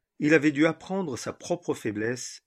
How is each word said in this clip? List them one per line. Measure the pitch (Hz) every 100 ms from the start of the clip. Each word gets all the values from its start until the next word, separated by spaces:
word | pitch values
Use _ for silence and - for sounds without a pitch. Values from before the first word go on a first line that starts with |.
| _ -
il | 151
avait | 156 151
dû | 139 165
apprendre | 160 - 190 175 117
sa | -
propre | - - 175 -
faiblesse | 127 117 104 110 123 - -